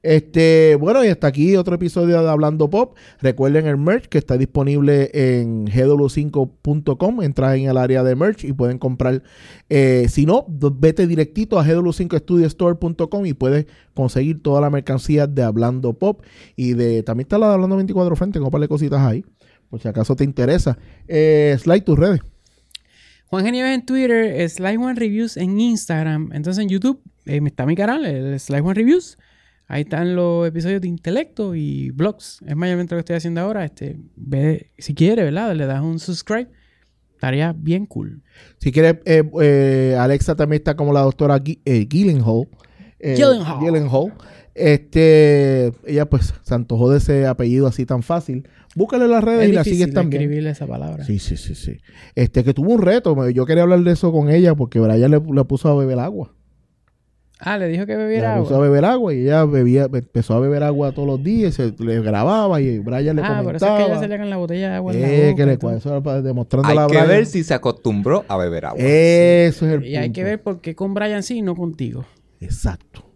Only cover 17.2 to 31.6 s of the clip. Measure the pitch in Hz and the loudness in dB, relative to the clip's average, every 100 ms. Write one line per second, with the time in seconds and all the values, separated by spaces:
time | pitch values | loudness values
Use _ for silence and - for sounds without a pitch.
17.2 | 135 208 214 196 185 196 190 196 180 160 | -2 0 2 2 0 -2 -2 0 0 0
18.2 | 185 170 135 147 151 151 151 139 135 113 | -2 -4 -2 -2 -2 -2 -2 0 0 -2
19.2 | - _ _ _ _ 117 117 107 110 131 | -8 _ _ _ _ -10 -6 -4 -2 0
20.2 | 139 139 123 175 147 117 - - - 160 | -2 0 0 2 0 -4 -10 -20 -4 2
21.2 | 156 151 147 135 165 190 196 143 180 165 | 4 4 2 0 2 2 2 2 2 0
22.2 | - _ _ _ _ - _ _ _ _ | -4 _ _ _ _ -20 _ _ _ _
23.2 | _ 190 208 247 262 262 254 262 254 233 | _ -4 -2 -2 -2 -4 -2 -2 2 2
24.2 | 220 156 170 - 185 220 254 240 226 208 | 0 -2 -4 -4 -4 -2 -4 -2 -2 -2
25.2 | 226 - 180 202 233 220 - 160 160 151 | -4 -4 -2 0 0 -2 -2 -2 -2 -4
26.2 | 156 147 156 185 208 190 247 269 - _ | -4 -6 -6 -4 -2 -2 -2 -4 -10 _
27.2 | - 147 147 - 131 170 208 285 247 135 | -6 -4 -4 -2 -4 -2 -2 -2 -4 -6
28.2 | 135 139 - 143 165 196 233 359 - _ | -6 -8 -4 -2 -2 0 2 2 -2 _
29.2 | _ _ _ _ _ 139 151 160 175 180 | _ _ _ _ _ -8 -4 -4 -2 0
30.2 | 175 170 170 165 170 196 180 170 165 220 | 0 0 -2 -4 -4 -4 -6 -8 -4 -4
31.2 | 320 - 202 170 | -6 -8 -6 -6